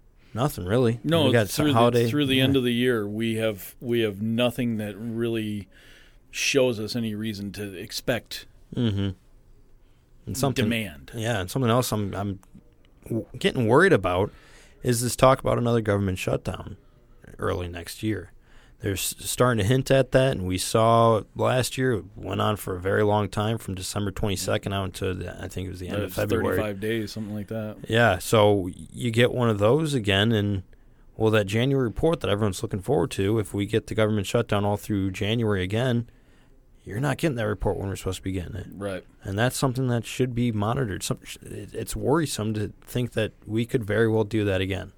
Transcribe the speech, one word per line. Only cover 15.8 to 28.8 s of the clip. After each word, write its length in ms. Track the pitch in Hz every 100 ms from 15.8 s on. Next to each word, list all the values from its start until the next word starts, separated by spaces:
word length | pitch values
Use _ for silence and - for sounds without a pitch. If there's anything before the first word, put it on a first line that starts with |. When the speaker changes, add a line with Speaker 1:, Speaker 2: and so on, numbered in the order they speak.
Speaker 1:
government 380 | 107 101 98 90
shutdown 580 | - - - - - - - _ _ - - -
early 280 | 104 92 90
next 360 | 87 - -
year. 300 | 107 95 87 - - - - -
They're 120 | 104
s-, 240 | 92 - -
starting 400 | - - 123 113
to 60 |
hint 260 | 98 131 -
at 220 | 135 127
that, 240 | 131 131 -
and 100 | 92
we 100 | 92
saw 640 | - 113 113 113 117 110 -
last 420 | 117 113 127 - -
year 180 | 131
it 100 | 107 92
went 260 | 107 90 101
on 140 | 107
for 220 | 104 - 90
a 40 |
very 220 | 95 104
long 260 | 104 104 101
time 300 | - 107 113
from 160 | -
December 380 | 92 90 104 101
twenty-second 600 | - 107 90 - 107 110
out 120 | 98
into, 300 | 95 - 95
the, 220 | 92 90 90
I 60 | 90
think 180 | 95 90
it 40 |
was 100 | 90
the 80 | 90
end 140 | 101
Speaker 2:
Uh, 20 |
Speaker 1:
of 80 | 98
February. 440 | 107 104 113 92 92
Speaker 2:
thirty-five 200 | 107 98
days, 320 | 110 113 104
something 240 | 110 104
like 140 | 107 101
that. 300 | 110 107 104 -
Speaker 1:
Yeah, 300 | 113 113 90
so 500 | - 113 104 101 90
you 380 | -